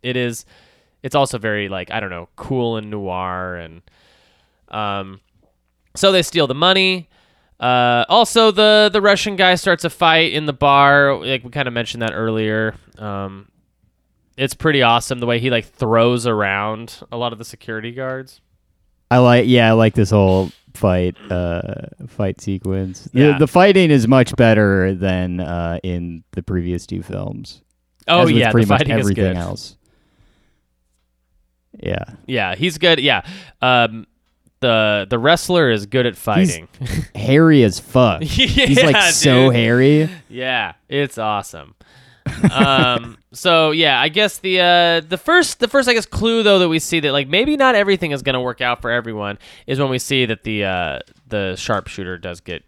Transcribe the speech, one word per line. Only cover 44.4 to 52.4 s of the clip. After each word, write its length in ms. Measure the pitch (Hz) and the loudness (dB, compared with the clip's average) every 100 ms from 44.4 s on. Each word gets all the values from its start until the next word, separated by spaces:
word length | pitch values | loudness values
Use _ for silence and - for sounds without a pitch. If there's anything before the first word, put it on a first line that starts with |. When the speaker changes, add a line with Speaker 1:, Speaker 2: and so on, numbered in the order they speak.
| 190 185 | -4 0
Speaker 1:
uh, 400 | 175 175 170 170 160 | 4 4 4 0 -2
the 100 | 180 | -8
first, 420 | - 349 330 - | 0 2 2 -2
the 80 | 226 | 0
first, 220 | 277 247 | 0 2
I 40 | |
guess, 120 | 233 - | -2 -2
clue, 380 | - 226 226 | -4 -2 0
though, 160 | 208 196 | 2 4
that 100 | 180 | 2
we 100 | 160 | -2
see 200 | - 165 | -2 -2
that, 100 | 147 | -2
like, 160 | 139 135 | -2 -2
maybe 300 | 175 269 302 | -2 0 0
not 180 | 262 226 | 2 2
everything 360 | 202 190 165 | 2 0 -2
is 100 | 143 | -4
gonna 200 | 131 131 | -4 -4
work 200 | 127 117 | -4 -4
out 200 | 123 120 | -4 -4
for 80 | 120 | -2
everyone 480 | 120 113 107 101 101 - - - | -4 -4 -8 -8 -10 -16 -20 -8
is 120 | 135 | -4
when 100 | 139 | -2
we 100 | 127 | -2
see 260 | - 135 120 | -2 0 0
that 180 | 110 | -4
the, 200 | - 107 | -6 -4
uh, 360 | 98 92 85 67 - _ _ | -2 -4 -6 -8 -14 _ _
the 280 | 107 95 92 | -6 -6 -8
sharpshooter 600 | - 104 - - 92 90 | -4 -6 -6 -12 -12 -12
does 220 | 90 | -14
get 240 | 87 | -14